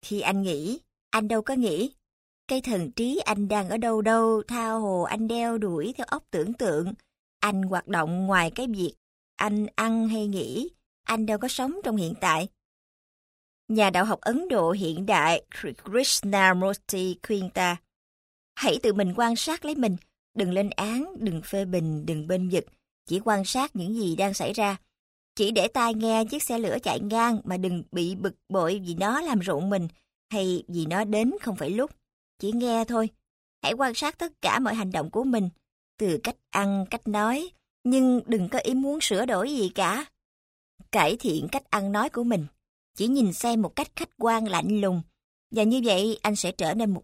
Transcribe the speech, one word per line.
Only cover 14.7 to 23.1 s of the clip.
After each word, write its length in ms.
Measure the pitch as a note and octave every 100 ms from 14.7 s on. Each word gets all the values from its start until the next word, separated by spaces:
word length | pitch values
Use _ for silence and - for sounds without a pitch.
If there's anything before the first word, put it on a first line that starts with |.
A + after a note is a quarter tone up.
hiện 340 | G#3+ E3+ D#3+ G3
đại 400 | F#3 D#3 E3 - - D#3+ B2
Krishnamurti 1300 | - A3+ C4+ - G3+ G3 F#3+ F3+ F#3+ G3 - F#3+ F#3 F3
khuyên 260 | - G3+ F#3
ta, 280 | - F3+ F3 _ _ _ _ _ _ _ -
"Hãy 240 | C4+ -
tự 100 | A#3+
mình 200 | G3+ F#3+ G3
quan 180 | A#3 A#3
sát 300 | - E4 D4
lấy 100 | D#4
mình, 220 | A3+ F3 _ _ _
đừng 180 | - F#3
lên 180 | F#3 G3+
án, 440 | - G#3 A#3+ E4 F#4+
đừng 220 | G#3+ E3
phê 240 | - G3 F#3+
bình, 400 | F3+ D#3+ D3+ D#3
đừng 220 | D#3 D#3
bênh 220 | F#3 F#3
vực, 160 | F3 - _ _ _
chỉ 140 | -